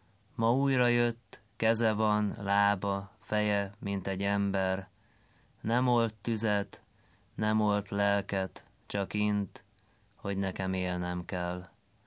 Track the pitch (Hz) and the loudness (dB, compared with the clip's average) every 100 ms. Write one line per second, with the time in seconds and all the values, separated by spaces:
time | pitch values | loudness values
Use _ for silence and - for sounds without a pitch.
0 | _ _ _ - 113 127 139 131 123 120 | _ _ _ -2 2 2 2 2 4 4
1 | 120 117 - - _ - 113 113 113 107 | 2 -2 -12 -20 _ -2 0 4 2 2
2 | 110 107 104 92 101 101 101 101 101 98 | 2 2 0 -2 0 2 4 2 0 -2
3 | 101 - - 107 107 101 101 - 101 101 | -6 -14 -4 -2 0 0 -2 -6 -4 -4
4 | 95 95 101 101 101 98 95 95 98 _ | -4 -2 0 0 0 0 0 -2 -6 _
5 | _ _ _ _ _ _ - 120 127 120 | _ _ _ _ _ _ -2 0 2 2
6 | 117 - - 110 110 104 101 - _ _ | 0 -2 -4 -2 0 0 -2 -12 _ _
7 | _ _ _ - 110 107 107 104 101 101 | _ _ _ -4 0 2 2 0 -2 0
8 | 101 101 98 98 95 - - _ - 101 | 2 2 0 -4 -4 -8 -20 _ -8 -6
9 | 95 104 104 104 101 - _ _ _ _ | -4 -2 0 0 -4 -10 _ _ _ _
10 | _ _ 101 98 98 92 95 92 92 90 | _ _ -4 -2 -2 -2 -2 -2 -2 -2
11 | 90 90 87 90 87 90 92 _ _ _ | -2 -4 -4 -4 -4 -6 -10 _ _ _